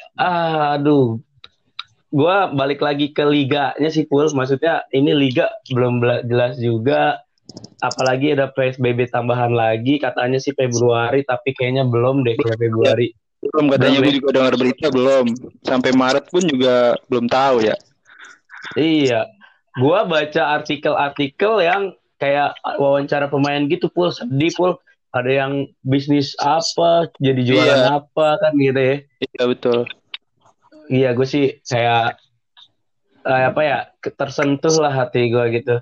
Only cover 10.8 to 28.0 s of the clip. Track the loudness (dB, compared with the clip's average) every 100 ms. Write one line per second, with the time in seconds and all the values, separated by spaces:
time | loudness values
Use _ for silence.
10.8 | 2 2 0 -2 -2 -4 -4 -4 -2 0
11.8 | 0 0 0 0 -2 -2 -2 -2 -2 0
12.8 | 0 2 -2 -6 _ _ -4 0 2 2
13.8 | 2 4 2 2 0 2 2 2 0 0
14.8 | -2 2 2 2 2 -4 -10 -12 -4 0
15.8 | 2 2 2 0 0 -2 0 2 2 4
16.8 | 2 0 -2 -2 0 2 2 2 2 -2
17.8 | -8 _ _ -20 -20 -20 _ -20 -8 -2
18.8 | 0 2 2 0 -4 -10 -20 _ _ -2
19.8 | 2 2 2 -2 -2 -2 0 -2 -4 -4
20.8 | -2 0 -2 -2 -6 -2 0 2 2 0
21.8 | -4 -8 _ _ -2 0 -2 -4 -8 -2
22.8 | 0 0 0 -2 -2 0 0 0 -2 -2
23.8 | -2 -2 -2 -4 -4 -2 -2 0 -2 -2
24.8 | _ _ _ -4 0 0 -2 -4 -6 _
25.8 | -2 -2 2 0 0 -2 0 0 -2 0
26.8 | 2 2 0 -2 0 2 2 4 4 4
27.8 | 2 0